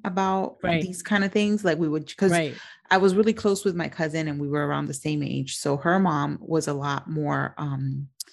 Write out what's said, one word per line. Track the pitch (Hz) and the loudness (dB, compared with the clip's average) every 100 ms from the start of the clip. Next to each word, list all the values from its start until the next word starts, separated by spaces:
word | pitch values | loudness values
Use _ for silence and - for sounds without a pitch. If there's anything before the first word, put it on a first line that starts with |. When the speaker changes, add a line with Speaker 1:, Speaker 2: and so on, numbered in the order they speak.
Speaker 1:
about | 202 185 190 190 - - | -4 0 0 0 -2 -4
Speaker 2:
Right. | 180 165 180 | 0 0 -2
Speaker 1:
these | 180 | -6
kind | - 208 | -2 0
of | 196 | 2
things. | 208 208 208 | 2 2 2
Like, | 190 160 | 2 2
we | 160 | 0
would, | 156 151 - | -2 -4 0
'cause | 196 170 | 4 4
Speaker 2:
Right. | 151 123 - - - | 0 -6 -16 -20 2
Speaker 1:
I | 190 | 4
was | 190 185 | 6 6
really | 220 | 4
close | 220 208 196 196 | 2 0 2 0
with | 175 | -2
my | 151 | -4
cousin | - 160 160 156 | -2 -2 -2 -2
and | 143 | -4
we | 143 | -2
were | 147 147 | -2 0
around | 143 147 | -2 -4
the | |
same | 139 151 151 | -4 -2 -2
age. | 139 135 135 - | -2 -4 -4 -4
So | 147 139 | -2 0
her | 170 190 | 2 4
mom | 180 147 147 147 | 4 2 -2 -4
was | - 160 151 | -2 -2 0
a | |
lot | 143 143 139 - | -2 -2 -4 -4
more, | 156 147 139 139 - | -4 -2 0 -2 -4
um, | 147 135 135 135 143 _ - | -6 -4 -4 -6 -10 _ -18